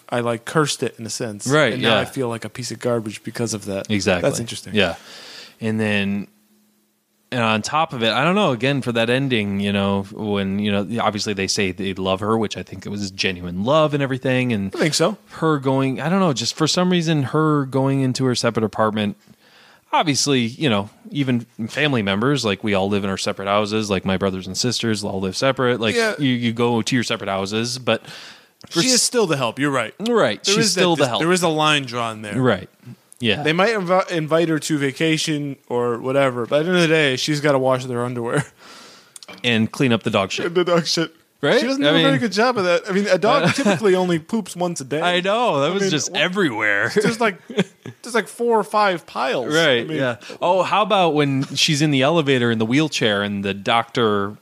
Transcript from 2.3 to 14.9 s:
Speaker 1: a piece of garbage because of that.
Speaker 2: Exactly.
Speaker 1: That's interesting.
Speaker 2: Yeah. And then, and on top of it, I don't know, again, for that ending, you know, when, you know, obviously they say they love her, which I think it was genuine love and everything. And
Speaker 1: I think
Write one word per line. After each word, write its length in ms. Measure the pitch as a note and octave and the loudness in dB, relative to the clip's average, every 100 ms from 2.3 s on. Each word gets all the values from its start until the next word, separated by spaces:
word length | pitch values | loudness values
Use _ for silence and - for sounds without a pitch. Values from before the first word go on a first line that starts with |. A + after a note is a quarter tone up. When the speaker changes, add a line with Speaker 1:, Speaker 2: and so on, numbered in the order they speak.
| A2+ | -4
Speaker 1:
a 60 | G#2+ | -8
piece 200 | - A#2+ | -10 -10
of 80 | A#2 | -4
garbage 440 | B2 A#2+ G#2+ G2+ | -2 -2 -2 -8
because 300 | - - A#2 | -10 -4 -4
of 100 | G#2+ | -4
that. 260 | G2 G2 - | -6 -6 -2
Speaker 2:
Exactly. 380 | G#2 F#2+ F2+ A2 | 0 2 2 2
Speaker 1:
That's 120 | C#3+ | -2
interesting. 340 | A#2 A2+ - | -6 -10 -4
Speaker 2:
Yeah. 220 | G#2 F#2 E2 - - - - - - | 0 0 0 -12 -20 -18 -18 -20 -8
And 220 | A2+ A2 | -4 -2
then, 480 | G#2+ G#2 G2 G2+ - _ _ _ _ _ _ _ _ _ - | 0 0 0 -2 -6 _ _ _ _ _ _ _ _ _ -8
and 80 | B2+ | -2
on 200 | A2+ A2 | 2 2
top 320 | G#2 D3+ D#3+ | 0 -2 -2
of 80 | C3 | 0
it, 100 | A2+ | 0
I 120 | A2 | 2
don't 100 | D3+ | 2
know, 180 | F#3+ F#3+ | 2 2
again, 300 | B2 B2+ C#3+ | 2 0 0
for 100 | B2 | 0
that 160 | A#2 A2+ | 0 2
ending, 500 | B2 C#3 A#2+ G2+ G2 | 2 2 0 0 0
you 120 | G2+ | 0
know, 300 | G2+ G2 G2 G2 | 2 2 0 -2
when, 460 | - G#2+ G2+ G2 G2 | -6 -4 -2 -2 -2
you 120 | G#2 | -2
know, 300 | G2+ G2+ A2+ | -2 -2 -2
obviously 300 | G#2+ G#2 G#2+ | 0 -2 -4
they 140 | G2 F#2+ | -4 -2
say 260 | - G2 | 0 -2
they 220 | F2+ G2 | -2 -6
love 260 | F#2 F#2+ F#2+ | -4 -2 0
her, 160 | G#2 A2+ | 0 0
which 220 | G#2 - | -2 -6
I 40 | |
think 220 | F2+ F#2+ | -12 -12
it 60 | - | -10
was 200 | G#2 G2+ | -8 -8
genuine 540 | F#2+ G2+ F2+ F2 F2+ | -4 -4 -4 -6 -4
love 300 | G#2+ D#3 D3+ | 0 2 2
and 80 | C#3+ | 0
everything. 500 | C3+ B2+ C3 B2+ B2 | -2 -2 -2 0 0
And 220 | A2 G2 F4 | -2 -2 -2
Speaker 1:
I 20 | |
think 120 | E3+ | 0